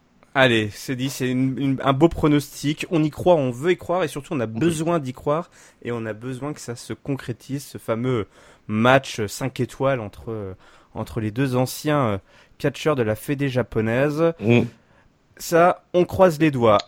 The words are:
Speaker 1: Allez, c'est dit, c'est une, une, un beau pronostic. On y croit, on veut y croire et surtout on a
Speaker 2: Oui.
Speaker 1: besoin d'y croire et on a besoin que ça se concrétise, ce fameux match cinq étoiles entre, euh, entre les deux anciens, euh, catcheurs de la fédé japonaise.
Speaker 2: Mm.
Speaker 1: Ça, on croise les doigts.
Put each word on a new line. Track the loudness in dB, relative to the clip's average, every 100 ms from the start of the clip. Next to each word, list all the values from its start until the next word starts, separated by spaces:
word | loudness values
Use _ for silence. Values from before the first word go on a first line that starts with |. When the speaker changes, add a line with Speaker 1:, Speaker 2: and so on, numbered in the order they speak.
| _ _ _ 2
Speaker 1:
Allez, | 4 4 0
c'est | -6 -8 -6
dit, | -6
c'est | -4 -2
une, | 0 -2 0
une, | -2 0
un | 0
beau | 4 4
pronostic. | 4 2 2 0 -4 -4 -4 -2
On | 0
y | 0
croit, | 0 2 4
on | 2
veut | -2 -2
y | -2
croire | -2 -2
et | -2
surtout | -6 -8
on | -4
a | -4
Speaker 2:
Oui. | 0
Speaker 1:
besoin | -2 0 -2 -2
d'y | -4
croire | -6 -4 -4 -6 _ -20 _
et | -8
on | -6 -6
a |
besoin | -8 -10 -8 -8
que | -10
ça | -12 -12
se | -10
concrétise, | -10 -6 -6 -8 -12 -10 -10
ce | -10 -10
fameux | -4 -2 0 -2 -4 _ -20 -20 -6
match | 0 4 4 2 -6 -6
cinq | -6 -6 -4
étoiles | -6 -2 -2 -2
entre, | -6 -12 -10
euh, | -10 -10 -12 -20 -20 _ -10
entre | -8 -6
les | -4
deux | -2 -2 0
anciens, | -2 -4 -2 0 0
euh, | -2 -6 -20 _ -6
catcheurs | -4 -2 0 0
de |
la | 0 -2
fédé | -4 -2 -2
japonaise. | -2 -2 -2 0 2 0 2 0 0
Speaker 2:
Mm. | 4 4 4 -6 _ _ _ _ _ -16
Speaker 1:
Ça, | 0 4 4 2 _
on | 0 2
croise | 4 4 6
les | 2
doigts. | 4 6 6